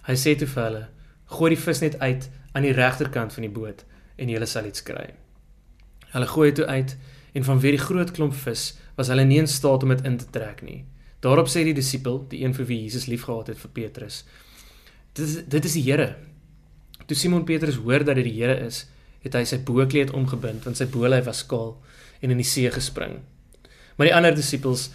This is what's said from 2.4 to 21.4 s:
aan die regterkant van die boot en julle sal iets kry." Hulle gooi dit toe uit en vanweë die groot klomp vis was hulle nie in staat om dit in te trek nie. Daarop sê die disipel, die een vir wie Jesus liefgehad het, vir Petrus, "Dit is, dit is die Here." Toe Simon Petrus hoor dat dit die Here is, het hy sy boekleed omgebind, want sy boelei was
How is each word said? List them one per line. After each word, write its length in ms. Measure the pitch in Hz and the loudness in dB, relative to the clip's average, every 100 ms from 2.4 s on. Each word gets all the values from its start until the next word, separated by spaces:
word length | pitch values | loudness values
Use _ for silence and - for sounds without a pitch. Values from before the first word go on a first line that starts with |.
| - | -10
aan 120 | 139 | -2
die 80 | 139 | 0
regterkant 640 | 131 127 131 143 127 110 | 4 2 2 -4 -4 -6
van 80 | - | -8
die 100 | 110 | -8
boot 320 | 104 107 104 - - - - | -8 -10 -12 -20 -20 -20 -8
en 140 | 123 | -4
julle 160 | 113 113 | -4 -4
sal 200 | 117 104 | -6 -8
iets 180 | - | -10
kry." 300 | - - - - - - _ _ _ _ - - - | -10 -10 -12 -18 -20 -20 _ _ _ _ -20 -20 -8
Hulle 200 | 127 117 | -4 -2
gooi 240 | 156 147 | 4 4
dit 40 | 143 | 4
toe 100 | - | 0
uit 320 | 135 131 - - - - 143 | -2 -2 -8 -18 -20 -10 -4
en 80 | |
vanweë 320 | 131 135 135 143 | 2 4 4 2
die 80 | |
groot 280 | - 180 175 165 | 0 0 0 0
klomp 200 | 151 139 127 | -2 -2 -6
vis 200 | 113 - - - - | -6 -8 -12 -14 -4
was 160 | 123 | 0
hulle 140 | 131 135 | 4 6
nie 140 | 143 | 6
in 80 | 156 | 4
staat 320 | - 143 131 | 2 2 4
om 80 | 131 | 4
dit 140 | 131 135 | 2 0
in 100 | 120 | -4
te 80 | - | -4
trek 300 | 117 107 104 | -8 -8 -12
nie. 200 | - - - - - - | -14 -14 -16 -20 -20 -2
Daarop 260 | 127 147 165 | 4 4 4
sê 140 | 175 160 | 2 2
die 80 | 143 | 2
disipel, 460 | 131 131 127 135 135 | -2 -2 -4 -6 -6
die 120 | 151 131 | -4 -2
een 80 | 131 | -2
vir 120 | 120 | -4
wie 120 | 117 110 | -4 -4
Jesus 240 | 123 127 | -8 -6
liefgehad 380 | 117 - 113 110 | -6 -6 -8 -8
het, 80 | 110 | -12
vir 120 | - - | -12 -10
Petrus, 480 | 107 - 104 - - - - - - - - - _ | -10 -10 -14 -14 -16 -20 -20 -20 -20 -20 -20 -20 _
"Dit 140 | - 156 | -6 -4
is, 80 | 156 - | -6 -2
dit 180 | 143 160 | -2 0
is 80 | |
die 100 | 156 | 0
Here." 320 | 127 - 110 - - - - - _ - - - - | 2 2 0 -4 -18 -20 -20 -20 _ -20 -20 -20 -6
Toe 100 | 147 | -2
Simon 260 | 175 175 | 2 2
Petrus 320 | 170 160 156 123 | 2 0 0 -2
hoor 280 | 113 135 | 0 2
dat 120 | 143 131 | 2 2
dit 80 | |
die 180 | 117 110 | 0 -2
Here 140 | 120 131 117 | 0 -2 -4
is, 200 | - - - - - | -10 -14 -20 -20 -14
het 140 | 131 | -4
hy 100 | 131 | -2
sy 140 | 120 131 | -2 -4
boekleed 540 | 131 120 135 143 139 | 0 2 4 2 0
omgebind, 520 | 135 131 123 113 110 | 0 -2 -2 -6 -8
want 140 | 127 120 | -8 -4
sy 80 | 131 | -2
boelei 360 | 123 120 131 | 2 4 4
was 240 | 123 - | 2 -6